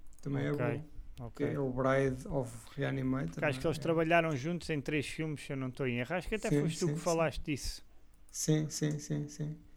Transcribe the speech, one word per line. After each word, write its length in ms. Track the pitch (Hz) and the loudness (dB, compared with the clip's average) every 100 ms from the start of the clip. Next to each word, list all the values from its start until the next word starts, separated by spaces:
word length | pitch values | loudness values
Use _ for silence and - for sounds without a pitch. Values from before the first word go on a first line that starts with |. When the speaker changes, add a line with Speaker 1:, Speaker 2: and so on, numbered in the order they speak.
| - - | -10 -8
Speaker 1:
Também 280 | - 139 143 | -4 0 0
Speaker 2:
Ok. 140 | 147 | 0
Speaker 1:
é 120 | 123 131 | 0 -2
bom. 80 | 156 - - - | -6 -10 -12 -10
Speaker 2:
Ok. 260 | 117 - 143 | -10 -2 -2
Speaker 1:
que 80 | |
é 40 | 151 | 0
o 120 | 135 | 0
Bride 560 | 127 131 135 135 127 - | 2 4 4 4 0 -2
of 220 | 143 120 117 - - | -2 -2 -6 -10 -4
Reanimator, 580 | 135 135 131 131 165 - | -2 0 0 0 -2 0
Speaker 2:
Que 60 | |
acho 100 | 156 131 | 0 2
Speaker 1:
não 40 | |
Speaker 2:
que 60 | 160 | 2
Speaker 1:
é? 40 | |
Speaker 2:
eles 80 | 156 | 2
trabalharam 580 | 165 165 165 170 165 143 | 2 4 6 6 6 2
juntos 340 | 147 175 - | 0 -2 -2
em 100 | 156 | -2
três 260 | 131 151 131 | 0 0 0
filmes, 380 | - 156 143 | -2 -4 -4
se 80 | - | -4
eu 40 | 139 | -4
não 120 | 131 | -4
estou 180 | 123 135 | -2 0
em 120 | 120 | 0
erro. 160 | 123 | 0
Acho 140 | 175 - | -2 -2
que 80 | 220 | -2
até 120 | 220 | 2
Speaker 1:
Sim, 140 | 147 | 2
Speaker 2:
foste 160 | 156 165 | 2 2
tu 80 | 175 | 0
Speaker 1:
sim, 60 | |
Speaker 2:
que 60 | 151 | 0
Speaker 1:
sim. 60 | |
Speaker 2:
falaste 380 | 180 165 160 - | 2 2 2 0
disso. 400 | - 139 - - - - - - - | -2 -2 -4 -6 -10 -20 -20 -20 -12
Speaker 1:
Sim, 360 | - - 156 151 | -2 2 2 2
sim, 280 | - 151 151 | 0 -2 -2
sim, 280 | - 147 147 | -2 -4 -4
sim. 280 | - 151 156 - | -6 -6 -6 -12